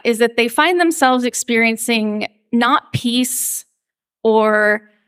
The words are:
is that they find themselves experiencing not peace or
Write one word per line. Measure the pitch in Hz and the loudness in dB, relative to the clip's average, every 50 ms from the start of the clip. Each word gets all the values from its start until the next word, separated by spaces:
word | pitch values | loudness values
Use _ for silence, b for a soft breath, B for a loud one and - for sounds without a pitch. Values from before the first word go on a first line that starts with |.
| - | -4
is | 233 233 214 | -4 0 0
that | 240 226 233 | 0 0 2
they | 240 233 233 | 0 -2 0
find | - 302 302 349 359 349 | 0 0 2 2 2 2
themselves | 339 330 320 - 269 254 254 247 247 | 0 0 2 2 2 2 2 2 0
experiencing | 240 - - - - 233 226 226 226 226 220 - - 233 220 214 214 208 214 - - - _ _ _ | -2 -4 -6 -4 -2 0 2 2 0 0 -2 -2 -2 -2 0 0 -2 -4 -6 -8 -10 -12 _ _ _
not | 240 233 240 247 277 - - _ | 0 0 2 2 0 0 -2 _
peace | - - - 240 233 254 254 254 - - - - - - - _ _ _ _ _ _ _ _ _ _ _ - | -8 -4 -4 -2 -2 0 -2 -2 -4 -6 -6 -6 -8 -10 -12 _ _ _ _ _ _ _ _ _ _ _ -2
or | 226 214 220 214 214 214 214 208 208 208 220 214 _ _ _ _ | 2 2 2 2 2 2 2 2 2 0 -2 -6 _ _ _ _